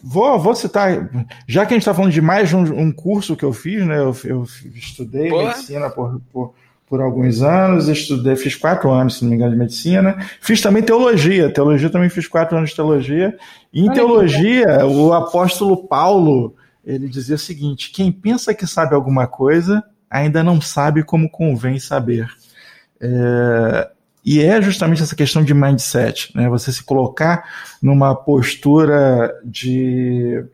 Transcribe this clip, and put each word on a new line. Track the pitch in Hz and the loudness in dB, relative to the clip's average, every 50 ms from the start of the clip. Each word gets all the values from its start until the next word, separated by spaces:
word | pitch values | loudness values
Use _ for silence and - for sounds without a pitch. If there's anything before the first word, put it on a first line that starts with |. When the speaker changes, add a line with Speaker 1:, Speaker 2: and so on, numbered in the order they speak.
| - | -14
Speaker 1:
Vou, | 135 123 175 226 277 277 214 | -6 -2 0 2 2 2 2
vou | 151 196 240 | 2 0 0
citar, | 240 - 202 - 208 202 190 170 - - - - 123 117 - - - - - | 0 -4 -4 -2 0 0 0 0 -2 -4 -6 -6 -6 -6 -6 -10 -20 -12 -4
já | 117 175 208 | 0 0 0
que | 208 240 | 2 2
a | 233 | 0
gente | - | 2
tá | 208 196 | 2 0
falando | 160 190 190 | 2 2 2
de | 156 160 | 2 2
mais | 156 160 180 202 214 165 | 2 2 2 2 2 2
de | 160 | 2
um, | 185 180 156 151 - | 2 2 0 0 0
um | 156 160 | -2 -2
curso | 147 - - 175 208 208 190 - 160 | -2 -4 -4 -4 -2 -2 -2 -4 -6
que | 147 - | -4 -4
eu | 139 123 | -4 -4
fiz, | 107 - 160 196 220 190 | -4 -8 -8 -4 -2 -2
né? | 165 156 147 | -2 0 0
Eu, | 139 131 127 123 - | 0 -2 -2 -6 -8
eu | 139 131 127 123 120 - - - 127 110 | -6 -6 -6 -6 -8 -12 -20 -20 -20 -20
estudei | 117 - - - - 127 110 117 135 151 165 | -18 -18 -18 -14 -14 -14 -10 -6 -6 -4 -2
Speaker 2:
Porra. | 165 165 196 233 | -2 -2 -2 -2
Speaker 1:
medicina | 240 262 269 247 143 143 143 131 | -6 -8 -12 -12 -10 -8 -8 -8
por, | - - 123 120 127 127 - _ _ | -6 -8 -8 -8 -8 -10 -12 _ _
por, | 127 127 120 _ _ _ _ _ _ _ _ | -10 -10 -10 _ _ _ _ _ _ _ _
por | 139 131 | -4 -2
alguns | 135 131 117 127 127 127 117 113 131 | -2 -2 -2 0 0 0 0 2 2
anos, | 143 165 185 190 190 185 170 151 151 | 2 2 2 2 2 2 2 2 0
estudei, | 151 147 - - 143 131 123 135 135 | -2 -2 -2 -4 -4 -2 0 0 0
fiz | 131 - 139 127 | 0 -2 -6 -8
quatro | - - 156 175 - - 139 | -4 -2 -2 -2 0 0 0
anos, | 131 127 131 131 123 - | 2 2 2 0 -2 -2
se | 127 | -2
não | 120 | -2
me | 117 | 0
engano, | 117 120 120 | 0 0 0
de | 117 117 | 0 0
medicina. | 120 110 - - - 165 180 190 190 190 196 190 - - - - | -2 -2 -4 -6 -2 0 2 2 2 2 0 -2 -8 -14 -16 -14
Fiz | - - 226 214 | -2 -2 0 0
também | - 220 196 220 | 2 2 2 2
teologia. | 220 220 226 233 254 247 233 180 143 165 196 190 165 143 - | 4 2 2 4 4 4 2 4 2 2 2 4 2 2 2
Teologia, | - 139 147 151 139 139 160 | 2 2 4 4 2 2 0
também | - 180 180 180 | 0 2 2 2
fiz | 170 - 160 - | 0 -2 -10 -4
quatro | - 165 165 160 170 165 | -2 -2 0 0 0 -2
anos | 160 147 | -2 -2
de | - | -4
teologia. | - 156 151 156 143 127 127 143 160 185 202 220 - - - - - _ _ | -4 0 0 2 0 0 -2 -2 0 0 -2 -4 -6 -16 -20 -20 -20 _ _
E | - - | -2 0
em | 180 | 0
Speaker 3:
Olha | 220 | 2
que | 262 277 | 2 2
Speaker 1:
teologia, | 233 240 233 220 196 170 139 143 170 214 247 254 240 196 147 135 139 135 | 2 4 4 4 4 4 2 2 2 2 2 2 2 4 4 4 2 2
o | 139 143 151 160 170 | 2 4 4 4 4
apóstolo | 170 165 165 - 175 180 180 180 - 202 196 190 180 185 - | 2 0 0 -2 0 0 0 0 0 0 0 0 0 0 -4
Paulo, | - 135 156 180 208 196 175 156 143 127 117 110 - _ _ _ _ _ _ | -2 0 2 2 4 4 4 4 2 2 0 -4 -8 _ _ _ _ _ _
ele | - 135 135 135 139 | -10 -8 -8 -8 -8
dizia | 123 139 127 120 151 | -10 -10 -6 -6 -6
o | 147 | -6
seguinte: | - - 180 143 147 147 139 127 - - | -6 -10 -12 -6 -6 -6 -6 -6 -12 -14
"Quem | - - 190 185 | -6 -2 -2 -2
pensa | 180 190 185 208 240 247 - - 220 | -2 -2 -2 -2 -2 -2 -2 -4 -4
que | - 190 | -4 -4
sabe | 165 - - 165 147 147 | -6 -2 -2 -2 0 0
alguma | 143 131 131 135 131 127 123 | 0 0 0 0 0 0 -2
coisa, | - - 135 135 156 165 170 180 202 214 214 _ _ _ _ _ | -4 -2 0 2 2 2 2 2 0 -2 -2 _ _ _ _ _
ainda | - - - 151 147 165 160 | -6 -2 -2 0 0 2 2
não | 180 175 160 | 2 2 2
sabe | 147 - - - 143 151 151 156 151 | 0 -2 -4 -2 0 0 2 0 0
como | - - 165 160 160 | 0 0 0 0 -2
convém | - - 160 160 135 113 113 127 131 135 | -4 -4 -2 -2 -2 -2 -2 -4 -4 -4
saber." | - - 143 139 123 113 120 117 113 120 - _ _ _ _ - - - - _ _ _ _ _ | -6 -4 -4 -4 -2 -2 -2 -4 -4 -6 -12 _ _ _ _ -20 -20 -20 -20 _ _ _ _ _
É, | - 123 123 123 123 123 120 120 123 120 117 117 117 113 120 113 - - _ _ _ _ _ _ _ | -6 -4 -2 0 0 0 0 2 2 2 2 2 2 0 0 -2 -2 -4 _ _ _ _ _ _ _
e | - 143 151 | 0 2 4
é | 147 165 208 226 | 4 4 4 4
justamente | 202 196 185 - 170 160 165 156 | 2 0 0 0 0 0 0 0
essa | 165 151 - | -2 -4 -2
questão | - 147 135 - 156 156 | -2 -2 0 2 0 2
de | 139 143 | 4 4
mindset, | 143 139 139 139 127 - - - 123 120 113 113 - - - _ | 2 4 4 2 0 -2 -2 -2 -2 -2 -2 -4 -6 -12 -10 _
né? | - 120 123 | -2 -2 0
Você | 120 120 - - | 0 -2 -4 -6
se | 127 - - | -8 -10 -6
colocar | - 135 135 127 120 - - 156 160 175 165 - - - - - - - _ | -2 0 0 0 -2 -2 -2 -2 0 0 -2 -4 -10 -18 -18 -18 -20 -14 _
numa | - 135 139 139 139 139 135 | 0 2 4 4 4 4 2
postura | 131 - - 143 139 120 - - - - 143 143 156 160 147 147 143 139 135 127 123 117 - - - - | 0 0 0 0 2 2 -2 -6 -4 0 2 4 4 4 4 4 4 4 4 2 2 0 -2 -4 -8 -14
de | 123 123 - 123 127 127 127 131 127 123 127 127 123 123 123 120 120 120 120 123 - | -16 -14 -10 -6 -4 -2 -2 -2 -2 -2 -2 -2 -2 -2 -2 -2 -2 -4 -6 -8 -10